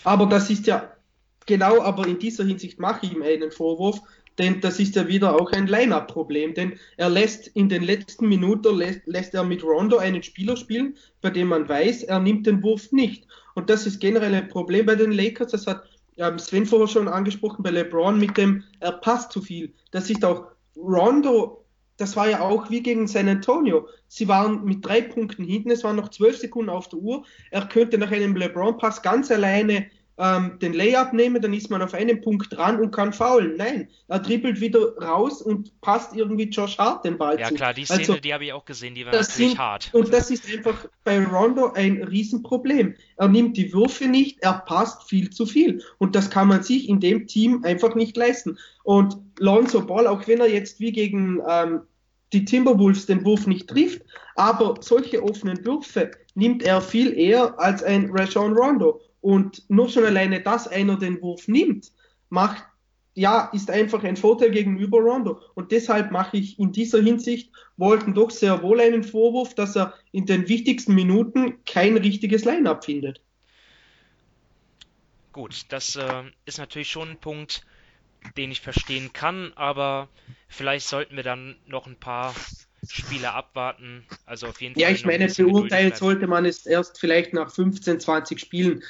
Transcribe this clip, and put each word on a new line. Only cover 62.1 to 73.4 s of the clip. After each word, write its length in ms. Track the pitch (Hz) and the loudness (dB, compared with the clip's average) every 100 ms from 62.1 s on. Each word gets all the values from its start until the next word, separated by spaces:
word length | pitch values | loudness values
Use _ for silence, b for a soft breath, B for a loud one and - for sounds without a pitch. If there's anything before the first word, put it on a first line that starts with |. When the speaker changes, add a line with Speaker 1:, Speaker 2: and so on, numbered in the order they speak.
| _ - | _ -6
Speaker 1:
macht, 360 | 180 202 - - _ _ _ _ | 0 0 -2 -16 _ _ _ _
ja, 360 | 190 190 220 202 | -2 2 2 0
ist 180 | 202 - | -6 -2
einfach 320 | 208 220 220 | 0 0 -2
ein 140 | 180 185 | -4 0
Vorteil 340 | 214 233 233 | 2 4 4
gegenüber 480 | 214 196 190 202 226 | 4 0 -2 2 2
Rondo. 420 | 226 254 202 - B | 4 2 -2 -6 B
Und 160 | - 180 | -12 -2
deshalb 400 | 233 233 208 202 | -2 2 0 0
mache 280 | 185 196 202 | -2 -2 -4
ich 200 | 196 - | -4 -2
in 140 | 185 | -2
dieser 280 | 214 226 220 | -2 0 4
Hinsicht 520 | 220 240 240 240 - b b - | 4 2 -2 -6 -8 b b -2
Walton 380 | 190 214 208 | 2 2 2
doch 160 | 196 226 | 2 2
sehr 320 | - 196 180 | 2 0 2
wohl 180 | 180 233 | 2 4
einen 240 | 233 226 | 4 2
Vorwurf, 500 | 214 220 233 247 240 | 0 2 2 2 -4
dass 220 | - 202 202 | -4 -2 -2
er 180 | 190 B B | -2 B B
in 160 | 190 190 | -4 0
den 220 | 185 175 | 0 2
wichtigsten 460 | 233 262 254 - | 0 0 0 4
Minuten 680 | 190 180 202 233 262 254 - - | 4 6 4 2 0 -2 -4 -4
kein 300 | 180 196 220 | 2 4 4
richtiges 460 | 202 202 208 220 | 2 0 0 0
Line-Up 400 | 240 339 214 147 | 2 2 2 0
findet. 360 | - 143 135 - _ _ | -4 -6 -8 -10 _ _